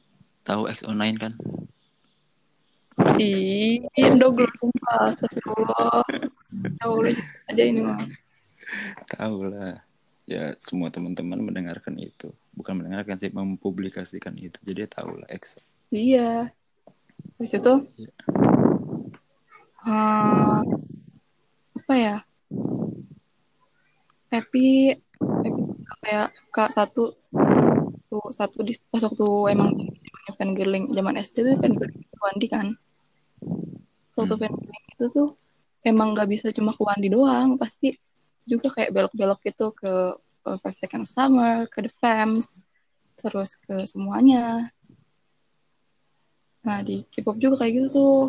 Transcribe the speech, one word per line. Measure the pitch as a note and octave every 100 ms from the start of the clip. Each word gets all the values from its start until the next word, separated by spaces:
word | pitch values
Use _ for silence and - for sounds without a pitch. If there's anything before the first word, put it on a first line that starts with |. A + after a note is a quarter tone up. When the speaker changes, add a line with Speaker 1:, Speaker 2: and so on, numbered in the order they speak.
| _ _ _ _ -
Speaker 1:
Tahu | G#2 A2
X | A2 -
O | G#2+
nine | G#2+ A2
kan? | A2 A2+ - - - _ _ _ _ _ _ _ _ _ _ _ _ - - -
Speaker 2:
Ih, | G#3+ F#3+ F#3+ G3+ A3 A#3+ A#3+ - C4 C4
dogel | C4 B3 A#3+ -
sumpah, | A#3+ - - A#3 A3
astagfirullah. | A3 A#3+ A#3+ G#3 G#3+ A3 - A#3 A#3 - C4 - _ _ G3 - -
Tahu | A#3 A3+ A#3 A#3 - - -
aja | A3 A#3+
ini | A3+
mah. | A3 G#3+ G#3+ - _ _ _ _ - - - - -
Speaker 1:
Tahu | - A2 G2+ G2
lah. | G2+ F#2+ - _ _ _ _ -
Ya, | F2+ D2+ -
semua | - F2+ E2
teman-teman | F2 F2 F2 F2 F#2+
mendengarkan | G2+ F#2 F2 - - -
itu. | - _ - - _ -
Bukan | - F#2
mendengarkan | E2+ F#2+ G2+ F#2+
sih, | G2
mempublikasikan | G2 G2 F#2+ G2+ F2+ F#2+ G2 F2+ F#2 F2+ -
itu. | F2 -
Jadi | G2 F#2+ G#2+
ya |
tahu | - - -
lah | -
exo. | F#2 - - _ _ -
Speaker 2:
Iya. | G#3+ A#3+ B3+ A#3 A#3 A#3+ _ _ _ _ _ _ _ - -
Di | A#3
situ, | G3+ A#3+ C4+ C#4 -
Speaker 1:
Iya. | A3 _ - - - - - - - - - - _ _ _ - _ _ A3+
Speaker 2:
eh, | G#3+ G#3+ G#3+ G#3+ G#3+ A3 G#3+ - - - - - _ _ _ _ _ _ -
apa | -
ya? | C4 A3 G#3 - _ - - - - - - - - _ _ _ _ _ _ _ _ _ _ -
Happy, | A3+ - B3+ C4 C4+ C4+ - _ -
happy | - - A3+ - - - - -
kayak | G#3+ G#3+ G#3
suka | - _ - G#3+
satu, | - G#3 - A3+ - _ - - - - - - - -
tuh, | G#3+ -
satu | - G3+ - G#3+
di, | A#3 _
pas | A#3 A3
waktu | A3 G#3 G3+ G3+
emang | G3+ G3+ -
zamannya | - - - - - -
fangirling, | G3 G3 F#3+ F#3+ F#3+
zaman | G3 G3 -
S | G#3
D | - B3
tuh | C4+
fangirling | A#3+ G3+ - -
ke | - -
Wandi | G3+ G3 A3+
kan. | A3 G3+ A3+ _ _ _ _ _ _ - - - - _ _ _
Suatu | - G#3 A3
Speaker 1:
Hmm. | G#3+
Speaker 2:
fangirling | - - - _
itu | - A#3+
tuh | C#4+ D4 - _ _ _ _ A#3
emang | A3 G#3+ G#3
nggak | G#3
bisa | G#3 A3
cuma | G#3+ G#3+
ke | -
Wandi | G#3 G3+ G3
doang, | G#3+ C4+ B3 C4 C4
pasti | A3+ - C4+ - _ _ _ _ -
juga | A#3 C4+
kayak | A#3 G#3+
belok-belok | G3 G3 A3 G3 G3
gitu | G#3 - A3
ke, | - G3 F#3 F3+ - _ _ -
eh, | F#3+
Five | G3 F#3+
Seconds | - A#3 G#3
of |
Summer, | - C4+ B3+ A#3 A3+ A#3
ke | -
The | A3
Femmes, | - A#3+ A3 G#3+ A3 - - _ _ _ _ _ _
terus | G#3+ G3 F#3+ -
ke | - F#3+
semuanya. | G3 G3 G3 G#3+ C4 B3+ A#3 A3+ A#3 _ _ _ _ _ _ _ _ _ _ _ _ _ _ _ _ _ _ _
Nah, | A3+ G3+
di | G3 G3 -
K-pop | - A3 A3
juga | C4 C4+
kayak | A#3
gitu | A#3+ C4+
tuh. | C#4 C#4 C4+